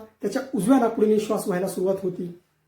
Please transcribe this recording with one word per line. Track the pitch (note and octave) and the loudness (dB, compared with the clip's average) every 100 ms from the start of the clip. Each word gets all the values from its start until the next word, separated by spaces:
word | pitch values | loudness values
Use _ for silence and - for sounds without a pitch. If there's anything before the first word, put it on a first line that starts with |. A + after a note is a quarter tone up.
| - _ | -6 _
त्याच्या | G3+ C4 - A3+ | -6 -4 -4 -2
उजव्या | F3+ C4+ | 4 4
नाकपुडीने | A#3 - G#3+ G#3+ | 4 2 4 4
श्वास | G#3 G#3 A3+ | 2 -2 -2
व्हायला | F3+ F#3+ | -2 -2
सुरुवात | - F#3 F#3+ | -2 -2 -2
होती | F#3 F3 F3 - _ _ | -4 -6 -10 -12 _ _